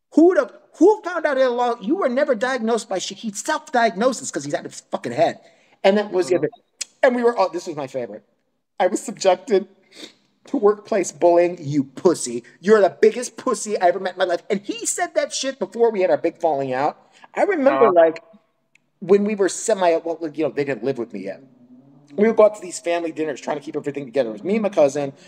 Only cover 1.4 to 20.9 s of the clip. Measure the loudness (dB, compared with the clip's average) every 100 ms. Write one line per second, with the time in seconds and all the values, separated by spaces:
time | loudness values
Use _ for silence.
1.4 | 2 2 0 -2 -2 -2 0 0 0 0
2.4 | -2 -2 -2 -2 -2 -8 -8 -10 -10 -8
3.4 | -4 -6 -2 0 0 2 0 -2 -6 -8
4.4 | -6 -8 -8 -16 -10 -10 -6 0 0 0
5.4 | _ _ _ _ 2 2 0 -2 0 0
6.4 | -2 -6 _ -18 -18 _ 2 2 2 2
7.4 | 0 -2 -10 -8 -8 -8 -8 -12 -20 _
8.4 | _ _ _ -2 -2 -2 -8 -2 0 0
9.4 | 2 0 0 _ _ -20 -20 _ _ _
10.4 | -8 0 2 0 -2 -2 -2 0 4 4
11.4 | 4 0 -4 -2 -2 0 0 0 -2 -8
12.4 | -12 _ 2 4 4 4 2 2 -6 -8
13.4 | -4 -4 -4 0 0 0 -4 -4 -2 -2
14.4 | -4 -6 -6 -8 -6 -4 -6 -6 -8 -6
15.4 | -8 -6 -8 0 0 2 0 0 -2 -2
16.4 | -2 -2 -2 -2 -2 -4 _ _ -10 -2
17.4 | 0 2 2 4 4 6 4 2 -10 -20
18.4 | _ _ _ _ _ _ 2 2 2 0
19.4 | -2 -2 -4 0 2 0 -2 -8 -8 -4
20.4 | -4 -2 -4 -4 -4